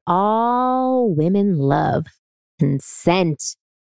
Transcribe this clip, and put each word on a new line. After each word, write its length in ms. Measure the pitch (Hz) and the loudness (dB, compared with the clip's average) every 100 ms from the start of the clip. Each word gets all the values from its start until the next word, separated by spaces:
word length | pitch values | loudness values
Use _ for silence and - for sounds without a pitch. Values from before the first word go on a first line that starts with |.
| - | -2
all 1040 | 175 202 220 233 247 254 254 262 254 240 | 0 0 0 0 0 0 0 0 0 0
women 440 | 151 160 202 202 165 | 2 2 2 2 2
love, 480 | 139 151 151 139 160 _ _ _ _ - | 2 2 0 -2 -4 _ _ _ _ -2
consent. 960 | 143 139 - - - 180 175 151 - - _ _ _ | 0 -2 -6 -4 0 2 0 -2 -8 -12 _ _ _